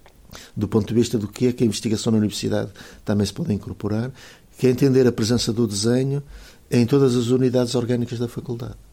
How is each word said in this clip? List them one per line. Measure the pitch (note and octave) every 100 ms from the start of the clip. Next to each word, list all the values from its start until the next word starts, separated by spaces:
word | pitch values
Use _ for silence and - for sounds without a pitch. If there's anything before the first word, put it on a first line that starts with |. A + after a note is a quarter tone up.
| - _ - - - -
do | G#2+
ponto | A2+ G#2
de | A2
vista | A#2 A#2+
do | G#2+
que | - B2
é |
que | A#2+
a | B2
investigação | G2+ A2+ G#2+ A#2+
na | A2
universidade | G#2 - G#2+ G#2 G#2 - - - -
também | G#2
se | G2+
pode | - E3
incorporar, | G#2 - F#2+ G#2 G#2+ B2 - - - _ -
que | B2+
é |
entender | B2 C#3 B2+ B2
a |
presença | A#2 G#2+ A#2+ -
do | A2 A#2
desenho | G2+ A2 B2 C3+ C#3+ C#3+ - - - -
em | B2 A#2
todas | C#3+ C3+ B2
as | A#2
unidades | B2+ B2+ B2 B2 B2
orgânicas | A#2 B2 A#2+ A#2+
da | A#2+
faculdade. | - A#2 A#2+ A#2+ - -